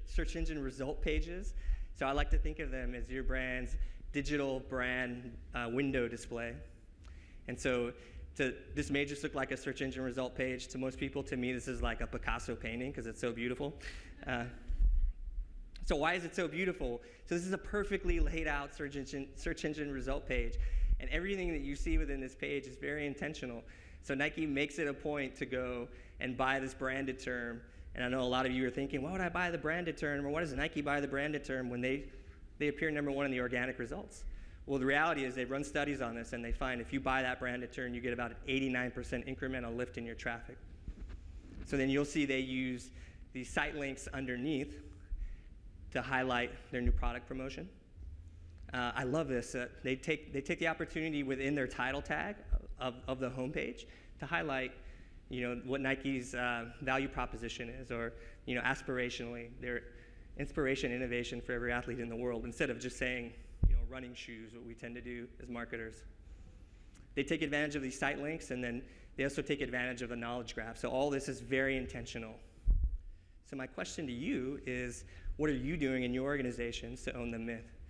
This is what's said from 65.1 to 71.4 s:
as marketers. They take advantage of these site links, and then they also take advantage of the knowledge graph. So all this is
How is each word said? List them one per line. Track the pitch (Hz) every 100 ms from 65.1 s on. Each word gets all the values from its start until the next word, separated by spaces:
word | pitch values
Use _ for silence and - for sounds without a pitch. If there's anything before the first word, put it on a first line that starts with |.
| 120 120 -
as | 127
marketers. | 117 117 117 113 110 - - - - - - - - - - - -
They |
take | 139 160
advantage | 151 147 151
of | 147
these | 131 127
site | 139 139
links, | 143 160 -
and | 127
then | 123 120 - - - -
they |
also | 135 147
take | 139 147
advantage | 127 123 123 120
of | 120
the | 120
knowledge | 117 123 113
graph. | - 113 113
So | 120
all | 127 147
this | 139 139
is | 123